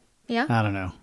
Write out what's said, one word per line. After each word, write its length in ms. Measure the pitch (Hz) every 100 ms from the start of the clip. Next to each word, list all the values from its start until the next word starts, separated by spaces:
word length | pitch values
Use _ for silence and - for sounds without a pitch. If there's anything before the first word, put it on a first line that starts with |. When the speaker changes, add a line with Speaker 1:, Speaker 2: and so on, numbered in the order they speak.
| _ _ -
Speaker 1:
Yeah. 180 | 233 233
Speaker 2:
I 120 | 117
don't 120 | 107
know. 180 | 98 92 -